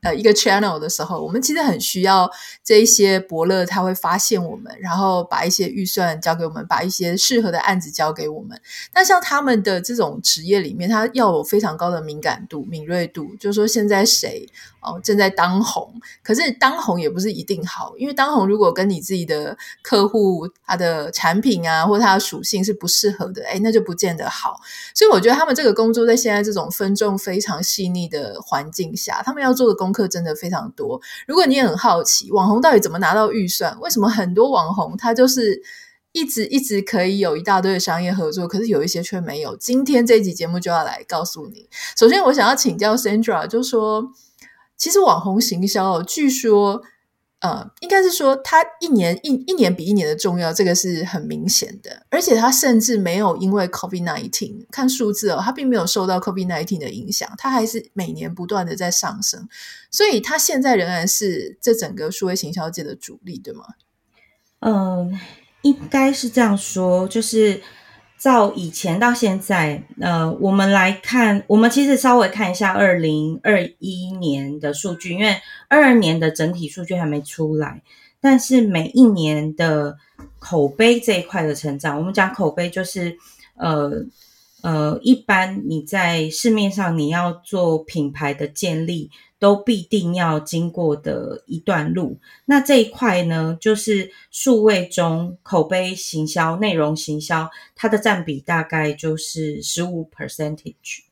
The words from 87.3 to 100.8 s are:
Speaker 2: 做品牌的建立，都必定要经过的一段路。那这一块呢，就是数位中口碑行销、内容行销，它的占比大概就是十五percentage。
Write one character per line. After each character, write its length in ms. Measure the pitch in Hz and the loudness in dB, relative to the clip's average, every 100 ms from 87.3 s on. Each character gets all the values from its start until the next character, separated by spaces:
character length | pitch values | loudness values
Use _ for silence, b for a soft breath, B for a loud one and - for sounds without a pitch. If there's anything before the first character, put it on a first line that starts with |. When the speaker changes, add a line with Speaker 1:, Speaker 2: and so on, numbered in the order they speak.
Speaker 2:
做 500 | 170 - 196 175 160 | -6 -8 -2 0 0
品 300 | 156 170 143 | -4 -6 -6
牌 220 | 143 147 | -4 -6
的 120 | 143 147 | -4 -8
建 400 | - 180 160 165 | -6 -6 -4 -4
立， 240 | 170 151 b b _ | -6 -10 b b _
都 180 | 202 202 | 4 4
必 260 | 202 220 | 2 -2
定 340 | 170 214 170 180 | 0 -2 0 0
要 220 | 170 156 | 0 -2
经 320 | 151 165 170 | -2 -4 -4
过 280 | 165 165 147 | -2 -2 -2
的 460 | 151 131 - - _ | -4 -6 -8 -12 _
一 120 | 160 | -8
段 360 | - 180 151 | -2 -2 0
路。 260 | 175 139 - b b | -2 -4 -8 b b
那 160 | - 285 | 2 2
这 220 | 277 277 | 6 4
一 40 | 220 | 4
块 380 | - 247 185 | 0 0 2
呢， 340 | 170 165 160 165 | 0 -2 -2 -2
就 120 | 214 | 0
是 380 | 214 214 208 190 B B | 0 0 -2 -2 B B
数 340 | - - 233 | -6 2 4
位 220 | 214 202 180 | 6 4 0
中 520 | - 170 160 175 175 | -2 0 0 -4 -10
口 200 | - 180 | -2 0
碑 320 | 156 185 185 185 | 2 0 -2 -6
行 320 | - 160 156 | -8 -6 -4
销、 300 | 160 160 170 | 0 -2 0
内 160 | 214 | -2
容 200 | 165 151 | 0 0
行 280 | 156 - 151 | -2 -6 -8
销， 280 | 151 165 160 B B | -4 -4 -4 B B
它 140 | _ 220 | _ -2
的 100 | 208 | 0
占 280 | 214 196 160 | 0 0 -2
比 160 | 139 | -8
大 200 | - 170 | -4 -4
概 300 | 160 160 151 | -2 -2 -2
就 240 | 147 160 156 | -4 -4 -6
是 460 | - 160 156 147 | -6 -8 -8 -8
十 220 | - - | -8 -6
五 260 | 175 170 156 | -6 -6 -10
percentage。 880 | _ 135 - 151 156 - - | _ -14 -8 -8 -8 -14 -18